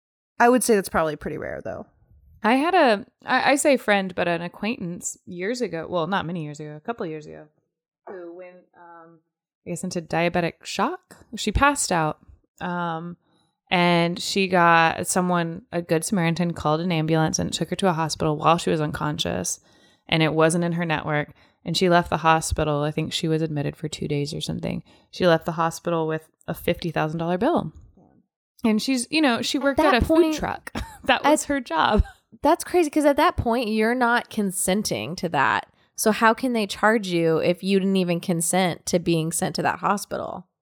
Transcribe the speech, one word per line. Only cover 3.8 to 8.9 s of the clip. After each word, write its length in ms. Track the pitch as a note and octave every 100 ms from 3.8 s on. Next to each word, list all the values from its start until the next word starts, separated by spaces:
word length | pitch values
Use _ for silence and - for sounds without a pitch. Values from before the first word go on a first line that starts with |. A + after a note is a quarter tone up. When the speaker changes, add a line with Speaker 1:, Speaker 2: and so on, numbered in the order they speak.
| - G3+ F#3+ F3+
Speaker 2:
but 100 | F3
an 140 | E3+
acquaintance 760 | F3 - G#3 A#3+ F3 F3 - - -
years 340 | F3 F#3+ B3
ago, 240 | A3+ E3 -
well, 200 | F3 D#3+
not 180 | F#3+ D#3
many 160 | F3
years 160 | D3+ D3
ago, 160 | D3+ D3+
a 40 |
couple 240 | - A#3
of 60 | F#3
years 140 | D#3 D#3
ago, 200 | D#3 D3+ _ _ _ _ _ -
who 260 | F#3 E3+ F3
went, 200 | F3+ F3+ F3 _
um, 440 | E3+